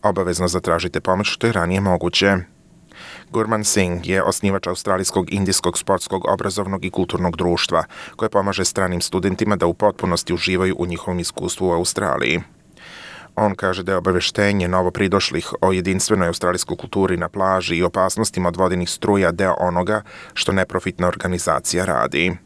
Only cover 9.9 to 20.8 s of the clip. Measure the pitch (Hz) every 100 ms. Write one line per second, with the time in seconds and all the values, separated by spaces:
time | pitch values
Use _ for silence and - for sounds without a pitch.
9.9 | - - 85 - 87 - 92 190 - 87
10.9 | 87 - 90 85 - 80 - 92 85 87
11.9 | - 101 65 58 85 - - _ - -
12.9 | - - - - - 107 92 98 90 90
13.9 | 95 90 90 - - 101 101 87 92 90
14.9 | - 98 98 - 80 - - 95 92 90
15.9 | 95 - 107 87 82 90 90 - 87 -
16.9 | 98 95 87 85 101 95 95 90 87 87
17.9 | 98 92 - 110 - 90 85 92 90 87
18.9 | - 104 101 87 85 98 - 90 87 92
19.9 | 107 - - - - - 95 92 98